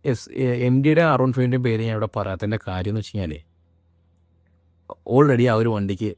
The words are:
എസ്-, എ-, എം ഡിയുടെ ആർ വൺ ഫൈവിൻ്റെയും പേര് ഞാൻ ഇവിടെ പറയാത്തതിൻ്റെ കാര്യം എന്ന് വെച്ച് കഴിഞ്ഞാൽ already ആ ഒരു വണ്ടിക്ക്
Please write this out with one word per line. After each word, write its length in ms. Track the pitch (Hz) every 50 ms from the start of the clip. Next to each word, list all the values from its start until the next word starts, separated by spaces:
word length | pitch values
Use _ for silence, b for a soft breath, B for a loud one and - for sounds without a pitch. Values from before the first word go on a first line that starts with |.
| -
എസ്-, 240 | 143 123 - - - -
എ-, 240 | - 131 123 123 123 123
എം 100 | 123 127 135
ഡിയുടെ 200 | 139 156 156 160
ആർ 180 | 170 160 143 123
വൺ 100 | 131 131
ഫൈവിൻ്റെയും 320 | 120 131 127 123 127 127 123
പേര് 200 | 120 113 110 113
ഞാൻ 120 | 113 110
ഇവിടെ 140 | 107 110 104 -
പറയാത്തതിൻ്റെ 440 | 107 98 98 95 90 110 104 110 107 -
കാര്യം 240 | - 92 92 92 101
എന്ന് 100 | 107 110
വെച്ച് 120 | 101 - -
കഴിഞ്ഞാൽ 200 | 104 92 80 73 73 - _ _ _ _ _ _ _ _ _ _ _ _ _ _ _ _ _ _ _ _ _ _ _ _ _ _ _ _ - - _ _
already 380 | - 113 131 151 143 127 117 120
ആ 60 | 123 113
ഒരു 160 | 110 113 117
വണ്ടിക്ക് 400 | 110 104 101 98 101 87 110 104 -